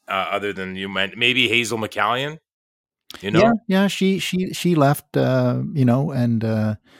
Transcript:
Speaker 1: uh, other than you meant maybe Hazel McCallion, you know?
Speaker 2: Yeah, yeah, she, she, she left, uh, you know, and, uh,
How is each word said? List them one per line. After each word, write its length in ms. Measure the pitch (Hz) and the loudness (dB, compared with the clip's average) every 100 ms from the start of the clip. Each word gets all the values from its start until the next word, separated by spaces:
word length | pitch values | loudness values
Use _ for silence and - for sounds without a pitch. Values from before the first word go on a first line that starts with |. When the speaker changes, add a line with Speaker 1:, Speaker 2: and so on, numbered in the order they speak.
| - | -6
Speaker 1:
uh, 200 | 95 85 | -4 -2
other 220 | 101 101 | -4 -4
than 220 | 92 92 | -6 -8
you 140 | 95 98 | -8 -6
meant 300 | 95 98 98 | -4 -4 -2
maybe 300 | 120 127 117 | 0 2 2
Hazel 300 | 113 113 117 | 0 0 -4
McCallion, 600 | 104 104 104 123 147 156 _ _ _ _ _ _ - - | -4 -2 -2 0 -4 -10 _ _ _ _ _ _ -20 -12
you 100 | 98 | -2
know? 100 | 156 | 4
Speaker 2:
Yeah, 120 | 220 220 - | 4 2 0
yeah, 180 | 190 196 | 2 2
she, 300 | - 190 190 | 2 0 0
she, 360 | - 185 185 | -2 -4 -4
she 200 | - 175 | -2 0
left, 420 | 165 139 143 - 139 | 4 4 2 -2 0
uh, 440 | 127 127 123 123 131 | 2 2 0 0 -2
you 100 | 151 | 2
know, 260 | 127 123 160 | 2 2 0
and, 320 | 127 120 117 | 0 0 0
uh, 340 | 113 110 110 107 _ | 0 0 0 -2 _